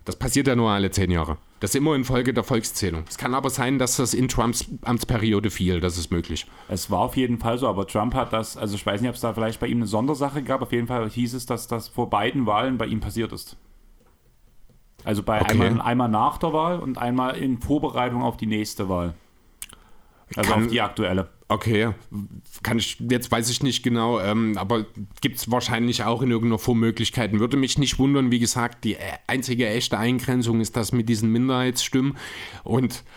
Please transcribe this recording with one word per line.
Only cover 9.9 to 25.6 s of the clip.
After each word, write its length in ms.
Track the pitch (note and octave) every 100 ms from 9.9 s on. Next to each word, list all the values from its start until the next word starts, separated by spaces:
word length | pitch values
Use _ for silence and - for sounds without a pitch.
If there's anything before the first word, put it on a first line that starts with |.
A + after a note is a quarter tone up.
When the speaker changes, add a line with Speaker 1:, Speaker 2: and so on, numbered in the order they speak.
| G#2+ C3 C#3+ C#3 C#3+
Speaker 2:
gab. 180 | B2 C3+
Auf 120 | B2+
jeden 120 | A#2+ A#2
Fall 240 | B2 A2
hieß 240 | A#2+ A#2+
es, 140 | B2+ -
dass 200 | A#2 -
das 200 | A#2 -
vor 240 | - A2+
beiden 340 | G#2 A2+ C#3 A2+
Wahlen 320 | G#2 C3 B2
bei 80 | A2+
ihm 140 | A2
passiert 320 | G#2+ G2+ A2
ist. 260 | - - - - - - - _ _ _ _ - - - - _ -
Also 200 | - G#2
bei 180 | G#2 G#2+
Speaker 1:
Okay. 120 | G2+
Speaker 2:
einmal, 280 | G#2+ F#2 A#2
einmal 280 | - A#2+ A#2+
nach 280 | G#2+ C3 -
der 160 | E3
Wahl 260 | D#3 E3 F3
und 200 | C3 B2
einmal 360 | B2 B2+ B2+ -
in 200 | C3+ B2
Vorbereitung 640 | - D3 D3 A#2+ B2 A#2+
auf 160 | B2 -
die 100 | A2
nächste 420 | G#2+ G#2+ - F#2+
Wahl. 260 | F2+ F2 E2 _ _ _ _ - - - - - _ - -
Also 160 | G#2
Speaker 1:
Kann 140 | G#2+ A2+
Speaker 2:
auf 40 |
die 120 | A#2
aktuelle. 480 | G#2 - F#2+ F#2 F#2 - -
Speaker 1:
Okay, 420 | G#2 A2 G#2+ A2+ G2+ - G2+ G2+ F#2+ - -
kann 160 | A2 A#2
ich, 220 | - - A#2
jetzt 220 | B2 A#2+
weiß 180 | A#2 A#2
ich 140 | A#2+
nicht 180 | C#3 A#2+
genau, 380 | B2 A#2 A2+ A#2
ähm, 380 | F#2+ A2 A2+ G2+
aber 280 | G2 A#2 G#2+ - G2 -
gibt's 280 | C3+ - -
wahrscheinlich 540 | B2